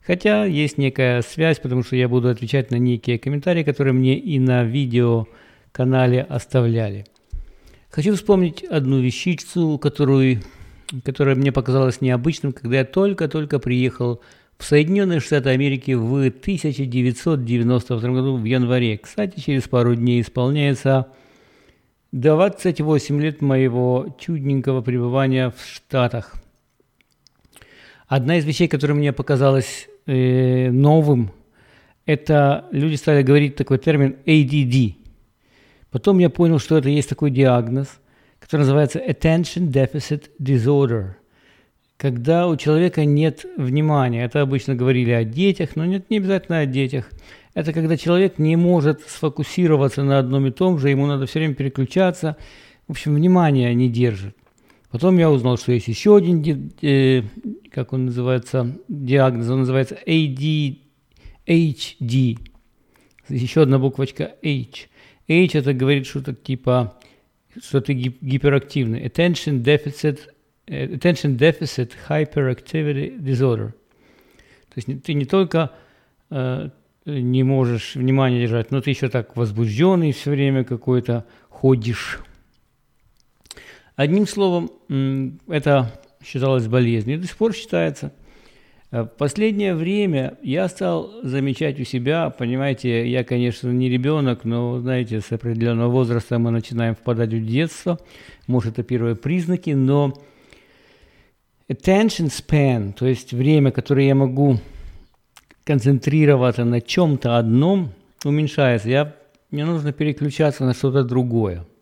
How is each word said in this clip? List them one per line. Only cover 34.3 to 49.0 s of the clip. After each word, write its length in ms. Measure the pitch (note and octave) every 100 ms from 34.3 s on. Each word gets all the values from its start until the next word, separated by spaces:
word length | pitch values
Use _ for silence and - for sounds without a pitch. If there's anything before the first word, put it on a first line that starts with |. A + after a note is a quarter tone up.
| D#3
D 220 | C#3 D3
D. 320 | C3 B2+ A2+ - - - _ _ _ _ _ _ _
Потом 260 | C3 - F#3+
я 120 | F3
понял, 280 | - E3+ D#3+
что 180 | - D#3+
это 120 | C3+
есть 200 | D3 C3+
такой 220 | - D3
диагноз, 720 | B2+ C3+ B2 A2+ B2+ C#3 - _ _ _ _
который 220 | - D#3
называется 360 | C#3 C#3 D3 -
Attention 720 | C4 D3+ D#3+ D#3+ E3+ - F3
Deficit 600 | C3 C3 D3+ - D3 - _
Disorder. 720 | C3+ C3+ A#2 C#3+ C3+ A2+ F#2+ F#2 _ _ _ _ _ _ _ _
Когда 460 | C#3+ A#2+ B2 E3+ F3
у 100 | D#3+
человека 480 | D3 D#3 F3 F3
нет 400 | D3+ D3 D#3+ D3+ - F4
внимания. 640 | B2+ C#3 D#3 D3 B2+ A#2
Это 180 | A#2+ D3+
обычно 360 | C#3 C3+ - B2+
говорили 340 | B2 B2+ A#2
о 140 | A#2
детях, 460 | A2+ B2 G3 F#3 E3
но 100 | -
нет, 240 | E3 F#3+ F#3
не 80 | G#3+
обязательно 420 | F#3+ F#3+ F#3 E3
о 60 | D3
детях. 440 | C3 C3 C3+ A2+ - - - _
Это 180 | - D#3+
когда 240 | D#3+ D#3+ E3
человек 420 | - F3 F#3+ -
не 160 | D#3
может 460 | E3 F3 F3 C#3+ D3+